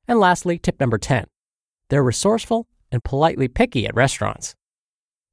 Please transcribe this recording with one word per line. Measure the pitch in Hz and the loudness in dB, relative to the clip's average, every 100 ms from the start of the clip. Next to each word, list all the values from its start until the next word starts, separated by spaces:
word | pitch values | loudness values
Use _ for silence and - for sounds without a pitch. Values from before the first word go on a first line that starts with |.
| - | -2
And | 240 | 4
lastly, | 185 175 180 170 | 4 2 -2 -2
tip | - - | -2 0
number | 123 110 | 0 0
ten. | - 127 - _ _ _ _ _ _ | 0 -2 -2 _ _ _ _ _ _
They're | 139 | 0
resourceful | 127 - 202 220 - 233 226 _ _ | 2 0 0 0 -2 -4 -4 _ _
and | 123 | -6
politely | - 135 160 - 131 | -4 0 0 0 -4
picky | - 247 131 101 | 0 0 0 -2
at | |
restaurants. | - 131 - 104 - - - _ _ _ _ _ _ _ | 0 0 0 -6 -6 -14 -18 _ _ _ _ _ _ _